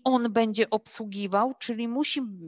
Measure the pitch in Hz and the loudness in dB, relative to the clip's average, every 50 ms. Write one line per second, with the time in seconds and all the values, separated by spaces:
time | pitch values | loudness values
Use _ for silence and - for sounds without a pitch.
0 | - 262 254 247 233 233 202 233 226 220 208 208 220 - 220 214 - - - - | 2 2 4 4 4 2 2 2 2 2 2 2 2 2 2 0 -2 -6 -10 -10
1 | 220 208 196 202 202 190 185 202 226 262 262 - - - 233 214 233 233 233 269 | -10 -8 -6 -6 -4 0 2 2 2 2 0 -4 -6 -4 -4 -4 -4 -2 -2 -2
2 | 302 - - 294 262 220 196 180 165 | -2 -2 -2 -4 -4 -6 -8 -10 -14